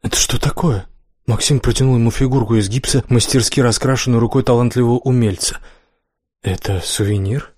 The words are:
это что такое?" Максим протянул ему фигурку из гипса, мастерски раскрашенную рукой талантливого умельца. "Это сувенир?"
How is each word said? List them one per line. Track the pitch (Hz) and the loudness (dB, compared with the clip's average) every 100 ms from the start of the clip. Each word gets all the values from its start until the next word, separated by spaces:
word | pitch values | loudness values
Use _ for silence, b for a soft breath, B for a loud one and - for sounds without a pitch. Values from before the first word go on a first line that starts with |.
это | - - | -4 -2
что | - 120 | -2 0
такое?" | 147 - 170 104 - - _ _ - | -2 -2 -2 -2 -6 -20 _ _ -4
Максим | 107 - 139 | -2 0 0
протянул | - 104 131 123 | 0 2 2 4
ему | 113 | 2
фигурку | - 135 135 107 113 | 2 0 0 2 0
из | 98 | 0
гипса, | 120 - 139 - | -4 -2 -2 2
мастерски | 123 - 131 117 - | 0 2 0 0 2
раскрашенную | 123 107 135 127 - 117 | 2 2 0 0 0 2
рукой | 117 135 | 2 0
талантливого | 131 120 120 123 120 120 | 2 2 2 2 2 2
умельца. | 135 127 113 92 - - b b b b b _ _ _ | 2 2 2 -2 -6 -8 b b b b b _ _ _
"Это | 104 92 - 95 | -6 -4 -4 -4
сувенир?" | - - 101 104 98 131 - | -4 -4 -2 0 -2 -4 -6